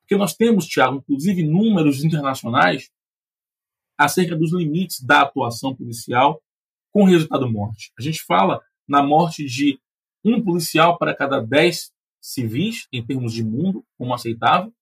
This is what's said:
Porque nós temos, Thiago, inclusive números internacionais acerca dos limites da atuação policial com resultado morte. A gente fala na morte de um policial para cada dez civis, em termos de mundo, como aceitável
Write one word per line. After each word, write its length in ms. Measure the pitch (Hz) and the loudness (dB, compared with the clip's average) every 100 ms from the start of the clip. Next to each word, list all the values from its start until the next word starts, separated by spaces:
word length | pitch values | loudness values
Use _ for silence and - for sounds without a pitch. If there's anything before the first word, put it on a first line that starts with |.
Porque 160 | _ 196 | _ 0
nós 180 | 202 | 0
temos, 320 | - 233 214 160 | 0 2 2 0
Thiago, 320 | - 127 135 | 0 0 0
inclusive 440 | - 139 165 180 | -4 -2 0 0
números 600 | 156 165 226 196 147 131 | 0 2 2 2 2 2
internacionais 840 | 160 160 139 131 117 127 175 - - _ _ _ _ _ _ _ _ _ _ - | 0 -2 -4 -6 -4 2 2 0 -8 _ _ _ _ _ _ _ _ _ _ 0
acerca 400 | 143 185 175 170 | 2 2 0 0
dos 160 | 165 | 0
limites 500 | 180 160 156 185 - | 0 -2 -2 -4 -8
da 200 | 123 147 | 2 2
atuação 520 | 139 139 120 117 135 | 4 0 -4 -4 -8
policial 680 | 131 120 117 - 123 143 160 _ _ _ _ _ | -8 -12 -12 -4 2 2 0 _ _ _ _ _
com 120 | 208 | 4
resultado 460 | 196 175 156 143 127 | 6 6 2 -2 -2
morte. 400 | 110 101 110 - - | -4 -6 -8 -18 -10
A 40 | |
gente 200 | 127 160 | -8 -8
fala 380 | - 180 190 - _ _ - | 0 2 2 -2 _ _ -2
na 160 | 143 | 0
morte 420 | 143 151 170 160 | 2 2 0 -4
de 360 | 143 123 143 135 _ _ _ _ | -8 -2 -2 -2 _ _ _ _
um 180 | 202 247 | -2 0
policial 540 | 202 175 160 160 165 170 | 0 -2 0 2 2 2
para 160 | - | -2
cada 260 | - 135 131 | -2 -2 -2
dez 500 | 113 135 170 165 - _ _ _ | 0 2 2 0 -12 _ _ _
civis, 680 | - - 117 113 208 233 - | -12 -6 -4 -2 -4 -4 -10
em 120 | 127 | -10
termos 280 | 117 135 120 | -6 -4 -4
de 100 | 113 | -4
mundo, 420 | 110 113 185 190 _ _ | -4 -2 -2 -4 _ _
como 160 | 123 | -6
aceitável 580 | 120 117 113 117 170 214 _ | -4 -4 -2 0 0 -2 _